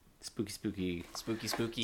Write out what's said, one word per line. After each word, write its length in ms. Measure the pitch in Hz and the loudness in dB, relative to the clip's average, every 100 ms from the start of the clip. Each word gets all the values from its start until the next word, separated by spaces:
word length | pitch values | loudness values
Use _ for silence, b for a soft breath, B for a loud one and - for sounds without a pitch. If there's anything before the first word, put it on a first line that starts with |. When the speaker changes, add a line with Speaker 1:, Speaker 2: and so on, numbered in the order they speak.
| - - | -20 -14
Speaker 1:
spooky, 300 | - - 104 | -8 -2 -2
spooky, 520 | - 107 92 90 85 - - | 0 -2 2 2 0 -4 -6
Speaker 2:
Spooky, 320 | - 110 110 | -2 0 0
spooky, 360 | - 113 120 | 2 2 4